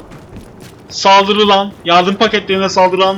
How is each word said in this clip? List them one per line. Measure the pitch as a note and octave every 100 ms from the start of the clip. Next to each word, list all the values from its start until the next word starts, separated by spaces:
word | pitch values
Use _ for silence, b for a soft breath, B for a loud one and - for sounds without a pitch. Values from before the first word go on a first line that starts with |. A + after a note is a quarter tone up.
| - - - - - - - - -
saldırılan, | - G3 G3 G3 G#3 G#3 G3 G3+ -
yardım | E3 F3 F3+
paketlerine | G3 A3 G#3 F#3 F#3+ F#3+
saldırılan | G3+ F3+ F3+ F#3+